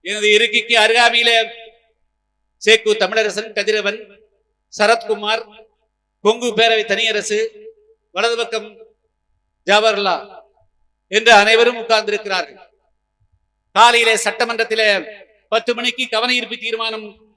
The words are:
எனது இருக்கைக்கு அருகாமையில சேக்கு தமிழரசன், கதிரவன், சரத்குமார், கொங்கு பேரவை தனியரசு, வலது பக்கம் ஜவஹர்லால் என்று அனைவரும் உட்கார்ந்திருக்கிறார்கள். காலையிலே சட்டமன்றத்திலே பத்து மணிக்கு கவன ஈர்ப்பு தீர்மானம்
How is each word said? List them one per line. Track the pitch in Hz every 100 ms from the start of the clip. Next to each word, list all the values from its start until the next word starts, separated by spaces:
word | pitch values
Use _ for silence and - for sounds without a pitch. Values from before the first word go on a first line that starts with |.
| 175
எனது | 208 208
இருக்கைக்கு | 208 233 233 226 233
அருகாமையில | 220 233 240 233 233 226 226 - - _ _ _ _ _ _ _ _ _
சேக்கு | - 220 214 214
தமிழரசன், | 190 220 214 196 220
கதிரவன், | 208 202 214 202 220 214 - _ _ _ _ _ -
சரத்குமார், | 214 233 - 208 208 220 220 - _ _ _ _ _ _
கொங்கு | 202 226 240 214
பேரவை | 233 220 214
தனியரசு, | 202 226 208 214 208 220 - - _ _ _ _
வலது | 180 233 233
பக்கம் | 233 220 214 208 - _ _ _ _ _ _ _ -
ஜவஹர்லால் | 208 220 202 196 160 117 - _ _ _ _ _ _ _ 202
என்று | 220 214
அனைவரும் | 208 226 233 240
உட்கார்ந்திருக்கிறார்கள். | 226 220 214 208 208 185 165 - - _ _ _ _ _ _ _ _ _ _ 196
காலையிலே | 233 233 226 220
சட்டமன்றத்திலே | 214 226 233 226 226 220 214 196 214 202 - _ _
பத்து | 226 226 233
மணிக்கு | 247 240 247
கவன | 220 247 247
ஈர்ப்பு | 240 240
தீர்மானம் | 226 226 226 220 214 202 _